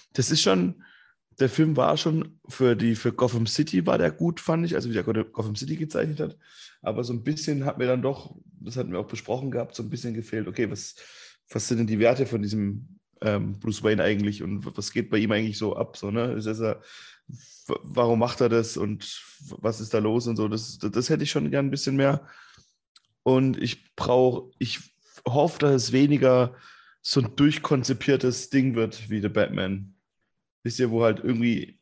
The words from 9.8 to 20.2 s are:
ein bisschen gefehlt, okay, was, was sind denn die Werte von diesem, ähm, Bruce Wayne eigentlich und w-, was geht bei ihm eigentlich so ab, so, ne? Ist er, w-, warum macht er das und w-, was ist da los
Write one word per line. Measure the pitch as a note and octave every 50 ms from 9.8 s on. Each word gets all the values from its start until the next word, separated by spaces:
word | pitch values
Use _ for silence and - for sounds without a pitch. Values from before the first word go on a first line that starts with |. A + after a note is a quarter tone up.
| A#2
ein | A2
bisschen | A2+ B2 - A#2+ A2+
gefehlt, | A2+ A2+ - - A2+ G#2+ F2+
okay, | F2+ - A#2+ G2+
was, | G2+ F#2+ - - - - - - - - - - - _ _ _
was | - A2+ - -
sind | B2+ A2+
denn | A#2 G#2+
die | A2+ G#2
Werte | A2 A2+ B2 C3 C3+
von | A2+ A#2+ A2+
diesem, | G2+ G2+ G#2+ A2 G2+ G2+ G2+ G#2+ B2+ - - - _ _ _ _
ähm, | - G#2+ G#2 G2+ G#2 G#2 G2+ G2+
Bruce | - A2+ G#2 - -
Wayne | A2 G#2+ G2+
eigentlich | - G2 G#2+ G2+ G#2 G#2 G#2 -
und | - F2+ G2+ G2+ -
w-, | - -
was | - G2+ -
geht | - A#2+ A#2 G#2+
bei | G#2+ A2
ihm | G#2+ G#2
eigentlich | G#2+ G#2 A2 A2 G#2 -
so | A2 G#2 -
ab, | - A2+ - - -
so, | - G2+
ne? | G2+ A#2 A#2 B2 B2
Ist | A2 G#2+ A2
er, | A2 A2 A2+ A2 G#2+ - - - - - - - - _ _ -
w-, | - A#2+ - - - - - - - - -
warum | - - - A#2+ A#2 A#2 A2+
macht | A#2 B2 B2 -
er | B2+ A#2
das | A2+ A#2 A2+ A2 -
und | - F#2+ G#2 G#2+ G#2 G#2
w-, | - - - - - - - C#3+ C#3 - -
was | - A2 A2 -
ist | A2 A2 -
da | A2+
los | G#2+ G#2+ A2 A#2+